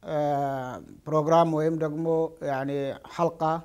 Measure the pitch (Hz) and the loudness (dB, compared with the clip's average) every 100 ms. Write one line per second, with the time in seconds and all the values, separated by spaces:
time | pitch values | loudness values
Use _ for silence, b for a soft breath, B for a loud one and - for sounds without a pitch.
0 | - 156 147 143 139 135 127 123 - - | -4 -2 0 0 0 -4 -6 -10 -14 -16
1 | - 156 151 165 165 156 156 165 156 151 | -2 0 4 6 6 4 0 0 -2 -2
2 | 165 160 160 160 147 135 139 143 139 123 | 0 0 0 -4 -4 -4 -2 -2 -4 -6
3 | - - 170 165 160 165 | -12 -2 -2 0 -2 -2